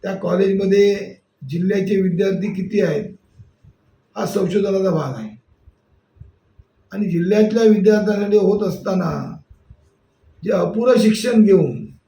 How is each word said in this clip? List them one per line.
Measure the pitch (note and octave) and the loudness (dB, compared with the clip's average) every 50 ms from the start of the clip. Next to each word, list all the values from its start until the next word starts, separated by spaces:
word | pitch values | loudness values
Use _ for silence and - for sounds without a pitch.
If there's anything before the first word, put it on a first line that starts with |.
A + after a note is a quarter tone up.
त्या | - F#3+ F#3+ | -8 -8 -8
कॉलेजमध्ये | F#3+ F#3+ F3 F3+ F#3 G3 G3 G3 G3 G3 F#3+ G3 G3+ G3+ G3+ G3+ F#3+ F#3 - - _ _ _ _ _ C#3 C3 | -6 -4 -2 0 2 2 2 2 0 2 2 4 4 4 4 2 -2 -6 -12 -16 _ _ _ _ _ -14 -8
जिल्ह्याचे | D#3 F3 F3+ F#3+ G#3 G3 F#3 F#3+ G3+ F#3+ | -6 -2 -2 0 0 0 0 0 0 0
विद्यार्थी | F#3+ F#3 E3 E3 G3 G3 F#3+ E3+ G3 G#3+ F#3+ | 0 0 0 0 0 -2 -2 -2 -4 -6 -6
किती | F#3 F3+ - G#3+ G3+ | -6 -8 -2 0 0
आहेत | F3+ E3 D3+ C#3+ - - - _ _ _ _ - - _ _ _ _ - _ _ _ _ _ _ _ _ _ | 0 0 -2 -4 -6 -8 -16 _ _ _ _ -20 -20 _ _ _ _ -20 _ _ _ _ _ _ _ _ _
हा | G#3+ G3+ | -8 -8
संशोधनाचा | - - G3+ F#3 F3 F#3 G#3 G3 G3 F#3+ F#3+ F#3+ F#3+ | -4 -2 -2 -2 -2 -2 -2 -2 0 -2 0 0 0
भाग | E3 D#3 C#3+ C3+ C3 | -2 -2 -4 -6 -8
आहे. | A2+ A2 G#2+ G#2+ - _ _ _ _ _ - _ _ _ _ _ _ _ _ _ _ - - _ _ _ _ _ _ _ _ _ _ _ _ | -10 -12 -14 -14 -18 _ _ _ _ _ -20 _ _ _ _ _ _ _ _ _ _ -20 -20 _ _ _ _ _ _ _ _ _ _ _ _
आणि | - G3 G#3 F3+ | -8 -6 -4 -2
जिल्ह्यातल्या | E3+ E3+ F3 F#3 G#3 G#3+ G#3+ G#3+ A3 A3+ A3+ | -2 -2 0 0 2 2 2 2 2 4 4
विद्यार्थ्यांसाठी | A3 G#3+ G3 F#3+ G#3+ G#3+ G#3 G#3 G#3+ G3+ G3+ G3+ G3+ G#3 | 4 4 4 4 4 2 2 2 0 -2 -2 0 2 2
होत | G#3 G3 G3 G#3 G#3 G#3 F#3 | 2 2 2 0 0 -2 -4
असताना | - - - G3+ F#3 F3+ E3+ D#3+ D3+ C#3+ C3+ C3 - - _ _ - _ _ _ - _ _ _ _ _ _ _ _ _ _ _ _ _ - | -6 -6 -6 -4 -2 -2 -2 -4 -6 -6 -10 -12 -14 -18 _ _ -20 _ _ _ -20 _ _ _ _ _ _ _ _ _ _ _ _ _ -4
जे | G3 | -2
अपुरं | G3+ F3+ F3 E3+ G#3 A3 A#3 B3+ B3 G#3+ | 0 0 0 -2 -2 0 2 2 4 4
शिक्षण | G#3+ G#3+ G#3+ - - B3 A#3 A3 G#3 | 4 2 2 0 -2 0 4 4 6
घेऊन | G3 G3 F3 D3+ C3 A2+ A2+ - - - _ _ | 6 6 4 4 0 -4 -10 -14 -16 -20 _ _